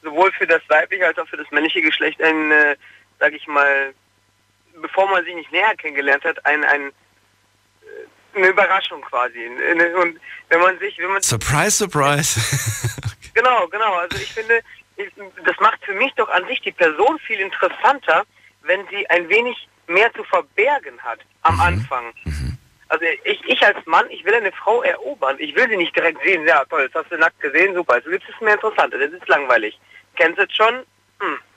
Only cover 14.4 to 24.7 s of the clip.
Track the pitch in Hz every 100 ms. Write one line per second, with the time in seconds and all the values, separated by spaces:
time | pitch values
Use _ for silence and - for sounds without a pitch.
14.4 | 220 233 - - _ - - - 202 -
15.4 | - - 214 - - 202 262 - 226 180
16.4 | 185 254 - 180 170 151 226 311 - 220
17.4 | 190 - 180 - 233 277 - 165 208 _
18.4 | _ _ 147 185 196 196 - 170 170 208
19.4 | 240 233 - _ - 175 226 214 208 185
20.4 | 160 - 226 285 143 120 123 113 - _
21.4 | - 92 175 101 123 131 120 - - 73
22.4 | 65 127 _ _ _ 160 165 151 - -
23.4 | - 247 220 202 - 170 240 - 180 226
24.4 | 202 - -